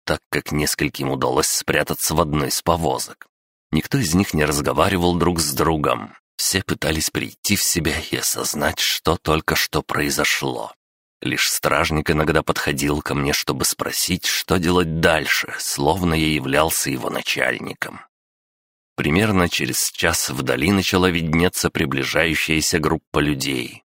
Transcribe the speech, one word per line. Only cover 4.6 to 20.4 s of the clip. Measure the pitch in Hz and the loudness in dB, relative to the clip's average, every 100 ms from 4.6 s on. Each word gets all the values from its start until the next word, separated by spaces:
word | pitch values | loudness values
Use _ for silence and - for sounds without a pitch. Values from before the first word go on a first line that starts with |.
| 69 67 92 95 87 87 | 0 2 2 2 2 2
друг | 85 85 | 2 0
с | 73 | 0
другом. | 67 76 78 69 60 52 - _ - | 0 2 2 0 -2 -6 -16 _ -6
Все | - 95 | -2 -2
пытались | - - - 80 - | -2 -2 -2 -2 -2
прийти | - 64 - - 208 | -4 -6 -6 -2 0
в | |
себя | - 90 78 87 - | 0 0 0 -2 -4
и | 65 | -4
осознать, | - - 67 76 71 80 | -2 -2 -4 -2 -2 0
что | - - - 82 | -2 0 0 0
только | - 78 - 76 | 2 0 2 -2
что | - 78 | 0 -2
произошло. | - - 73 69 71 - 69 58 55 - _ _ _ _ | -4 -2 -2 0 0 0 -2 -6 -8 -14 _ _ _ _
Лишь | 65 67 - | -4 -2 -2
стражник | - 73 71 82 78 78 | -2 0 2 2 0 0
иногда | 78 78 78 | 2 2 2
подходил | 76 80 - 69 71 71 | 0 -2 -2 -2 0 -2
ко | - | -2
мне, | 69 69 | -2 -2
чтобы | - - 67 - | -2 -2 -2 -2
спросить, | - - - - 90 | -2 -4 -4 -2 -2
что | - - - 92 | -2 -4 0 2
делать | 85 90 85 80 | 4 2 2 2
дальше, | 82 80 69 - - - | 4 4 2 -2 -2 -6
словно | - - 71 92 90 | -6 0 2 2 2
я | 80 78 | 2 2
являлся | 76 67 71 160 - - | 0 0 2 2 0 -2
его | 67 - | -4 -4
начальником. | 60 - - 64 60 - - - - - _ _ _ _ _ _ _ _ - | -4 -4 -2 -2 -2 -6 -10 -10 -12 -18 _ _ _ _ _ _ _ _ -4
Примерно | 73 82 110 95 87 | 0 2 2 2 2
через | - 65 65 - | 0 -2 -2 -4
час | - 85 82 - | 0 0 0 -2
вдали | 65 | -2